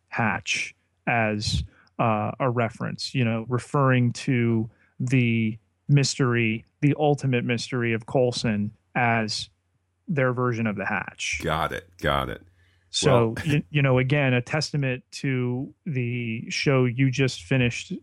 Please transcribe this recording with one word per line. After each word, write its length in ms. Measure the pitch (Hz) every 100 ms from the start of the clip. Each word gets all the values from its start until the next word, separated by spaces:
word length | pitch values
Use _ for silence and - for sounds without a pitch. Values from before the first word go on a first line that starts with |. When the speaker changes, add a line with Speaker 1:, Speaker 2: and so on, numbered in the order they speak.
| _
Speaker 1:
hatch 680 | - 110 98 - - - - _ _ -
as, 560 | 120 110 104 107 - - - _ -
uh, 340 | 120 107 110 -
a 100 | 135
reference, 640 | 120 113 - 110 - -
you 100 | 139
know, 220 | 117 113 113
referring 640 | 123 - 147 131 127 120
to 560 | - - 123 117 113 113 - _ -
the 580 | 123 131 120 113 110 107 _ _ -
mystery, 760 | 143 127 - 127 120 113 113 - _
the 140 | 147 143
ultimate 460 | 151 143 135 123
mystery 480 | 123 113 - 127 117
of 140 | 113 -
Coulson 680 | 139 123 120 120 104 104 - _
as 540 | 131 117 117 107 - - _ _ _ _ _ -
their 240 | 143 127
version 340 | 123 123 113 113
of 100 | 98
the 80 |
hatch. 560 | 98 98 - - - -
Speaker 2:
Got 280 | 82 78 76
it. 160 | 60 - -
Got 280 | 78 69 64
it. 140 | - - _ _ _ _
Speaker 1:
So, 460 | - 147 120 113 117
Speaker 2:
Well 100 | 156
Speaker 1:
you, 160 | 147 -
you 120 | 151
know, 160 | 139 127
again, 340 | 131 147 135
a 80 | 123
testament 640 | - 156 - 151 135 127 -
to 640 | - 143 127 123 123 151 -
the 640 | 185 131 120 123 117 113 -
show 380 | - 151 135 127
you 240 | 120 135
just 320 | 123 131 -
finished 500 | - 135 120 - - 180